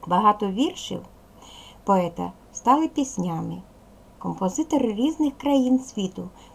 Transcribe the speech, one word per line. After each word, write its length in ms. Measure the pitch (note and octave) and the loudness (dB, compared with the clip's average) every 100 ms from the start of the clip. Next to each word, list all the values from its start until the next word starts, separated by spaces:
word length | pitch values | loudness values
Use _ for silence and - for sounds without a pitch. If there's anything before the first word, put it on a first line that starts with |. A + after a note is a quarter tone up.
| - | -2
Багато 400 | F3 G#3+ G#3 G3+ | 4 4 4 0
віршів 540 | F#3+ D#4 - - F3+ - - - - - - - - | 0 -2 -4 -10 -10 -12 -20 -20 -20 -20 -20 -20 -8
поета 480 | - F#3+ F3 E3+ F3 - - | 2 2 2 -4 -10 -10 -20
стали 340 | - - C#4+ D#4+ | -2 4 4 2
піснями. 760 | D#4 C4+ - F3 E3 E3 F3 F#3+ - - - - - | -2 -4 -4 -4 -4 -6 -10 -14 -20 -20 -20 -20 -10
Композитори 720 | F3+ E3 F#3 F#3 D#4 D4 A#3+ | -8 -4 -4 -2 0 0 0
різних 440 | G#3 C#4 D#4+ D4 - | 0 0 0 -2 -2
країн 420 | C#4+ C#4 B3+ B3+ | 0 2 4 2
світу 500 | - - F#3+ F#3+ F3+ - - | 0 -4 -4 -6 -14 -16 -20